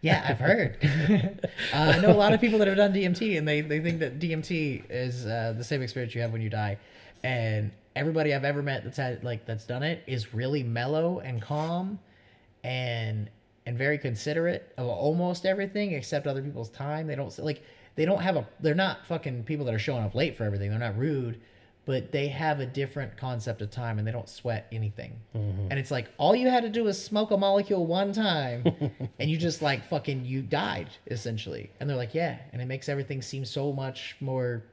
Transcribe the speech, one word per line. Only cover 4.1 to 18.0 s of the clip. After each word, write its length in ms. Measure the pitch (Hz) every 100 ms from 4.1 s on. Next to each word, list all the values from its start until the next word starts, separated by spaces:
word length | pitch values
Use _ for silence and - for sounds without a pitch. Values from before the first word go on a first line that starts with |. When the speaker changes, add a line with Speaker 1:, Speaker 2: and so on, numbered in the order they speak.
| 143
Speaker 1:
D 140 | 170
M 100 | 160
T 400 | 156 170 147 127 -
is, 340 | 123 127 123 113
uh, 280 | 113 113 113
the 60 |
same 200 | 120 143
experience 320 | 123 131 120
you 60 | 117
have 100 | 117
when 80 | 113
you 60 | 110
die. 280 | 107 104 101 - - - -
And 480 | 127 123 113 107 107 - _
everybody 400 | - 151 160 151
I've 100 | 139
ever 180 | 139 143
met 200 | 143 135
that's 140 | - -
had, 260 | 131 123
like, 240 | 123 113 -
that's 200 | 110 -
done 160 | 123
it 180 | 147 165 -
is 280 | 127 104
really 280 | 113 127 147
mellow 560 | 120 117 123 156 165 180
and 200 | 135 120
calm 580 | 104 151 160 170 190 202 - - _ _ _ _
and, 640 | - 127 127 117 110 107 107 - _ _ -
and 120 | 120
very 200 | 139 147
considerate 760 | 139 113 - 156 170 - - -
of 100 | 123
almost 580 | - 139 170 180 175 185
everything 460 | 190 196 208 208
except 340 | 151 113 147 143
other 160 | 135
people's 280 | 139 135 113
time. 360 | - 139 151 160
They 80 |
don't 120 | 135 135
s-, 120 | -
like, 240 | 156 143 - - -
they 100 | -